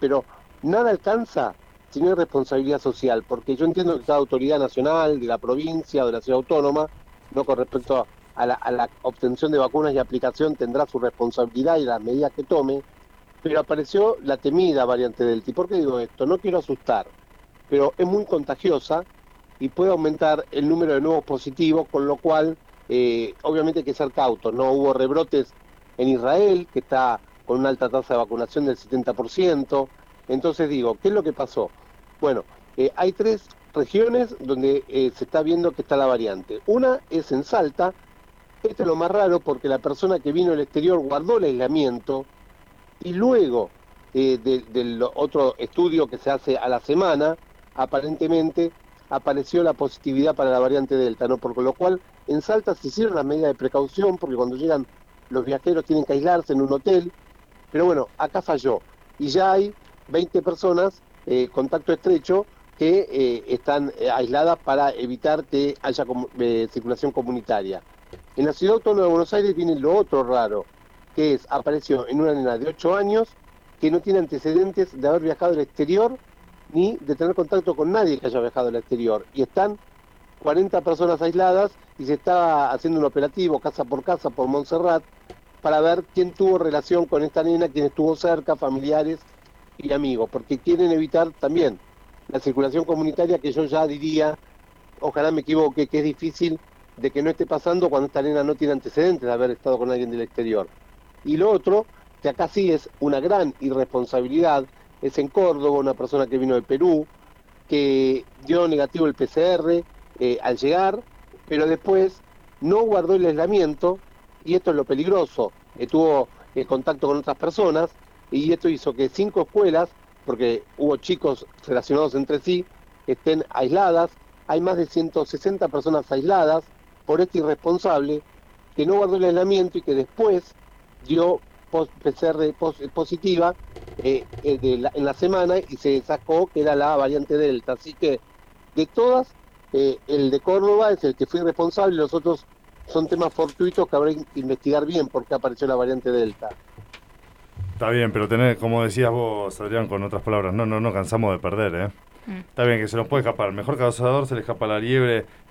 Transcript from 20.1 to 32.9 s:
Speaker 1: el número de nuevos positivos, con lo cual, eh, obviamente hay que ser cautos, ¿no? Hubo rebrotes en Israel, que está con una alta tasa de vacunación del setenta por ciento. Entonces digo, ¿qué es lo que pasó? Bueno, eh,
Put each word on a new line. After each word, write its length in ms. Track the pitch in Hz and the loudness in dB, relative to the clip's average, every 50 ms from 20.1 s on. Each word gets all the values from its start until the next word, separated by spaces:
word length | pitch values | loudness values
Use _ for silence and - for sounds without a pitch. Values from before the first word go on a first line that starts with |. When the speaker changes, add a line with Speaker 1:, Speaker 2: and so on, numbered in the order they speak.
| 151 156 165 156 151 156 - - | -2 0 0 0 0 0 -4 -6
Speaker 1:
el 180 | - 139 143 151 | -4 -2 0 2
número 260 | 165 165 170 156 143 | 2 2 2 2 2
de 60 | 135 | 2
nuevos 240 | 147 160 165 147 - | 2 2 0 0 -2
positivos, 640 | - 139 123 - 143 131 - 165 156 156 160 151 - | -4 -6 -6 -6 -8 -4 0 2 2 2 2 0 -2
con 180 | - 143 139 | -2 -2 0
lo 100 | 143 143 | 0 -2
cual, 420 | - - 165 156 156 156 165 160 - _ - - - - - | 0 0 2 2 2 2 0 -2 -6 _ -20 -20 -16 -8 -2
eh, 440 | 120 123 123 120 117 117 113 101 - - | 0 2 2 2 2 0 -2 -6 -8 -6
obviamente 360 | - 151 160 160 151 165 160 170 | -4 -2 0 0 0 0 -2 -2
hay 40 | 135 | -4
que 100 | 143 127 | -4 -4
ser 160 | - 147 127 | -4 -4 -4
cautos, 420 | - 151 135 123 110 - - 113 | -2 0 0 0 0 -2 -4 -4
¿no? 180 | 113 123 131 131 | -2 0 0 2
Hubo 200 | 135 139 139 135 | 2 2 2 2
rebrotes 600 | 127 127 131 131 139 165 160 - - 139 127 - - - - - - - - - - | 2 2 0 0 0 0 0 0 0 0 0 -2 -6 -20 -20 -20 -20 -20 -20 -12 -6
en 120 | - 127 135 | -2 0 2
Israel, 580 | 131 120 120 135 156 185 208 202 185 180 175 - | 2 2 2 2 2 4 4 4 2 2 -2 -4
que 100 | - 135 | -6 -6
está 400 | - - 139 127 127 123 113 - - - - - - | -4 -2 0 0 2 0 0 -2 -6 -14 -20 -12 -6
con 140 | - 120 131 | -4 -2 0
una 100 | 135 135 | 0 0
alta 180 | 131 - 131 117 | 0 0 -2 -2
tasa 260 | 123 131 120 - 127 | -2 -2 -2 0 0
de 40 | 120 | 0
vacunación 480 | 117 104 117 117 117 - - 147 147 | 0 -2 -4 -6 -6 -4 -4 -2 -2
del 100 | 135 120 | -2 -2
setenta 380 | - - - 131 127 123 135 113 | -4 -6 -6 -4 -4 -2 -2 -4
por 160 | - 117 117 | -4 -6 -6
ciento. 580 | - 185 185 175 156 139 135 - 143 139 135 - - - - - - - - - | -2 0 2 2 2 0 -2 -2 -2 -2 -2 -4 -8 -20 -20 -20 -20 -16 -8 -6
Entonces 400 | 131 135 151 165 151 - 160 143 | -4 -2 -2 -2 -2 0 -2 -2
digo, 300 | 147 131 120 117 113 - | 0 0 0 -2 -2 0
¿qué 80 | - 196 | 0 0
es 60 | 143 | 0
lo 80 | 165 | 0
que 100 | 156 156 | 0 -2
pasó? 380 | 135 - 131 - - 127 101 - - - - - - - - - - - | -2 -4 -6 -6 -4 -4 -4 -4 -6 -14 -20 -20 -20 -20 -20 -20 -8 -2
Bueno, 240 | 151 143 127 104 - - - - - - - | 0 0 0 -2 -4 -10 -14 -20 -20 -10 -4
eh, 140 | 131 131 139 | -2 -2 0